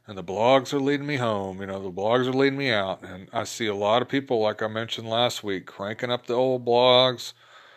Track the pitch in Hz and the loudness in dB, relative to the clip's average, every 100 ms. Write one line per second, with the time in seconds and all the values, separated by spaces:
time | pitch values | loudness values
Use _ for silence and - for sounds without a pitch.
0 | - 95 90 95 117 135 127 143 135 143 | -16 -12 -6 0 4 4 2 -2 0 -2
1 | 143 143 120 104 95 92 98 95 95 90 | -2 -2 0 -2 -4 -8 -8 -8 -8 -4
2 | 104 123 127 131 139 135 135 107 95 92 | 2 2 2 2 2 2 0 0 -2 -6
3 | 95 92 98 117 107 - 113 101 104 117 | -10 -16 -8 -6 -6 -6 -4 -2 2 2
4 | 123 139 131 120 107 107 110 110 113 - | 2 -4 0 0 0 -2 -4 -4 -6 -8
5 | 113 113 120 - 104 95 - - 101 110 | -4 0 0 -2 -6 -6 -8 -10 -10 -6
6 | 120 120 - 120 131 127 120 120 127 123 | -4 -6 -2 0 0 0 2 4 6 6
7 | 127 120 - - _ - - | 6 0 -10 -18 _ -20 -20